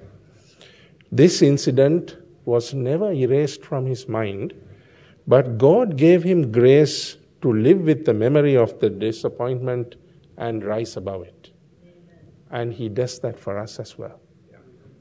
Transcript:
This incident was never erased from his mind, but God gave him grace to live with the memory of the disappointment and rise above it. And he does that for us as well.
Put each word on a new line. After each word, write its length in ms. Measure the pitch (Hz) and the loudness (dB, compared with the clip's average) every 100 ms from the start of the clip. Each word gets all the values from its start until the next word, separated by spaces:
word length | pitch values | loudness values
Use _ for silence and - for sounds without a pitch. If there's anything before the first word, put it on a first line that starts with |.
| - - _ _ _ _ - _ _ _ - 120 | -18 -20 _ _ _ _ -20 _ _ _ -6 4
This 220 | 170 175 | 4 4
incident 720 | 151 139 - 127 139 165 170 - - _ - | 2 2 0 2 2 2 -4 -16 -20 _ -4
was 260 | 120 117 | -2 -2
never 400 | 139 123 151 208 | -6 -4 -2 -4
erased 500 | 160 123 135 147 - | -2 0 0 -2 -6
from 220 | - 139 131 | -8 -6 -4
his 220 | 127 - | -6 -6
mind, 460 | 113 107 98 139 - - - _ _ _ _ - | -6 -6 -6 -10 -14 -20 -20 _ _ _ _ 2
but 320 | 120 131 117 | 2 4 2
God 380 | 135 190 247 147 | 4 4 2 2
gave 260 | 156 180 | 4 4
him 280 | 170 180 135 | 4 0 0
grace 680 | 110 123 139 147 - - - _ _ | 4 6 6 4 0 -10 -16 _ _
to 100 | 135 | -2
live 300 | 110 117 190 160 | 2 4 4 2
with 160 | 156 156 | -2 0
the 80 | |
memory 420 | 107 113 147 147 131 | 0 2 2 2 2
of 220 | 113 - | 2 0
the 80 | 113 | -4
disappointment 1080 | 95 107 113 - - 120 127 127 123 120 - _ _ _ - | -2 -6 -4 -8 -6 -6 -6 -6 -6 -8 -14 _ _ _ -12
and 260 | 117 113 | -8 -8
rise 320 | 101 107 113 - | -6 -6 -8 -10
above 280 | 95 95 | -10 -10
it. 260 | 90 _ - _ _ _ _ _ _ _ - _ _ | -14 _ -20 _ _ _ _ _ _ _ -20 _ _
And 220 | 127 120 | -8 -8
he 160 | 104 117 | -8 -8
does 300 | 104 123 - | -6 -6 -6
that 180 | 120 - | -10 -10
for 200 | - 98 | -10 -10
us 200 | 110 - | -10 -14
as 200 | 113 - | -16 -16
well. 200 | 107 - _ _ _ _ _ _ _ _ | -18 -18 _ _ _ _ _ _ _ _